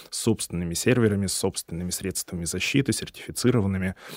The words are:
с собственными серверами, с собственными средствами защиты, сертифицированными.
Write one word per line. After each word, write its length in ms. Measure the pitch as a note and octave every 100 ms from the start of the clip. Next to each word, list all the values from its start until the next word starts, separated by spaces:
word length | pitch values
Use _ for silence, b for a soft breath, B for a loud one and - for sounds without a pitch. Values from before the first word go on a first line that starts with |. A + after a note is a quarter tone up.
| B
с 80 | -
собственными 560 | A#2 G#2+ - E2+ F2
серверами, 520 | E2+ - B2 A2 G2+ F#2+
с 60 |
собственными 580 | - G2 - - E2+ F2+
средствами 540 | - F#2+ - - F2
защиты, 480 | E2+ F2+ - C3+ C3+
сертифицированными. 1040 | A2 - - - - A#2+ B2 G2 F#2+ F#2 - B